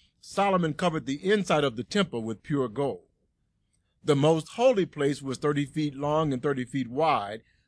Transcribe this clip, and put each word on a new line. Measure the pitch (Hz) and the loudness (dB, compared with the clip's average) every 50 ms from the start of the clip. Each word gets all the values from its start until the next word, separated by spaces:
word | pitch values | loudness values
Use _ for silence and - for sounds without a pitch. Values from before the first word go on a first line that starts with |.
| _ _ _ _ | _ _ _ _
Solomon | - - - 196 196 202 190 180 170 156 143 | -20 -6 -2 0 2 2 2 2 2 0 0
covered | - 185 175 156 156 120 | 0 -2 -2 -2 -2 -4
the | 131 135 147 190 185 | -4 -6 -2 0 2
inside | 214 208 180 - 170 151 143 | 2 2 2 2 2 2 2
of | 139 113 | 0 -2
the | 120 113 | -4 -6
temple | - - 208 190 - - 117 110 | -2 0 0 0 0 -2 -6 -6
with | 113 110 - | -6 -6 -8
pure | - - 151 139 135 | -6 -4 -2 -2 -2
gold. | 113 101 139 143 127 98 87 - _ _ _ _ _ _ _ _ _ _ _ _ _ _ _ _ _ _ _ - | -2 -2 -4 -4 -4 -4 -8 -12 _ _ _ _ _ _ _ _ _ _ _ _ _ _ _ _ _ _ _ 0
The | 151 147 | 2 4
most | 135 147 156 160 160 151 - - | 4 6 4 4 4 0 -4 -2
holy | 233 247 262 240 196 175 | 2 4 4 4 4 0
place | 143 - 151 139 143 139 123 | -2 -2 -2 0 0 -2 -2
was | 135 135 123 | -6 -8 -6
thirty | - 156 147 147 143 143 | -2 -2 0 0 0 -2
feet | 135 - 156 151 147 131 | -4 -4 -4 -4 -4 -4
long | 135 147 147 151 156 160 147 131 | -4 -2 0 0 0 0 0 -2
and | 123 | -2
thirty | 120 147 139 127 127 | -2 -2 -2 -2 -4
feet | - - 135 123 113 | -4 -4 -4 -4 -4
wide, | 123 143 160 156 139 110 101 101 107 113 - _ _ _ _ | -2 0 2 2 2 0 -2 -4 -10 -12 -14 _ _ _ _